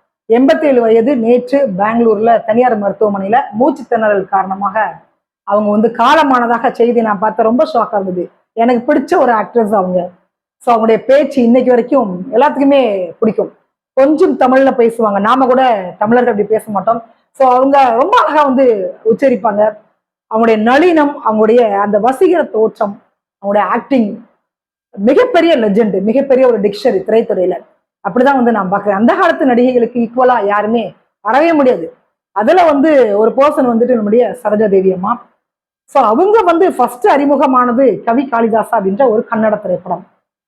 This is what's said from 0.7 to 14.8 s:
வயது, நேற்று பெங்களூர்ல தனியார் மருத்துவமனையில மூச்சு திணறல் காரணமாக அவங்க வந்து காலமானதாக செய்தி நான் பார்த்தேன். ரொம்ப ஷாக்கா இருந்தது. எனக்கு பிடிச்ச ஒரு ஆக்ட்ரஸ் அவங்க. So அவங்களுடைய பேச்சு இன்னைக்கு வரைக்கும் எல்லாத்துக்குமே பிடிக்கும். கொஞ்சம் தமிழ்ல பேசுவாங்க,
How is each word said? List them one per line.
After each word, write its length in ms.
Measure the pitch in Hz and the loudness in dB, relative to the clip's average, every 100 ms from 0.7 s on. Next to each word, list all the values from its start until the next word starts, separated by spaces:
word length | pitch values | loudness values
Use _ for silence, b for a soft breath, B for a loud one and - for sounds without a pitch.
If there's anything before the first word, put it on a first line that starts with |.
| 247 | 2
வயது, 360 | 226 226 233 262 | 2 2 2 0
நேற்று 520 | 226 247 247 277 262 185 | 0 0 0 -2 -2 -2
பெங்களூர்ல 640 | 208 233 226 208 226 220 | -2 0 0 2 2 0
தனியார் 380 | - 226 247 214 | 0 0 0 0
மருத்துவமனையில 580 | 202 196 214 196 196 247 240 | -4 -2 -2 -2 -2 -2 -2
மூச்சு 340 | 214 294 285 - | -2 -2 -2 -4
திணறல் 400 | 233 214 202 190 | -2 0 -2 -2
காரணமாக 640 | 190 190 196 202 214 190 - _ _ _ _ | -4 -4 -6 -4 -4 -4 -8 _ _ _ _
அவங்க 280 | - 208 208 | -4 -2 0
வந்து 200 | 208 226 | 0 0
காலமானதாக 800 | 233 247 320 277 247 233 233 240 | 0 2 2 2 0 0 -2 -2
செய்தி 300 | - 240 233 | 0 0 0
நான் 180 | 214 196 | -2 -2
பார்த்தேன். 280 | 214 240 220 | -4 0 0
ரொம்ப 180 | 247 311 | 0 0
ஷாக்கா 200 | 233 208 | -2 -2
இருந்தது. 360 | 208 190 180 - _ _ | -4 -4 -8 -10 _ _
எனக்கு 400 | 220 240 240 240 | -2 0 0 0
பிடிச்ச 260 | 294 - 349 | -2 0 0
ஒரு 140 | 247 | 0
ஆக்ட்ரஸ் 420 | 220 202 233 202 | 0 -2 -2 0
அவங்க. 360 | 208 180 180 175 - _ _ _ _ | 0 0 -2 -4 -12 _ _ _ _
So 120 | - | -2
அவங்களுடைய 300 | 226 226 214 | 0 2 0
பேச்சு 380 | - 277 285 262 | 2 2 2 0
இன்னைக்கு 280 | 233 254 254 | 2 2 2
வரைக்கும் 540 | 240 233 269 208 180 185 | 0 0 -2 -2 -6 -4
எல்லாத்துக்குமே 800 | 220 285 262 277 277 233 196 175 - | 0 0 2 2 2 0 -2 -6 -4
பிடிக்கும். 360 | 214 - - - _ _ _ | -4 -2 -6 -10 _ _ _
கொஞ்சம் 460 | - 285 311 370 254 | 0 2 2 0 0
தமிழ்ல 320 | 254 262 269 | 2 2 2
பேசுவாங்க, 500 | 240 | 0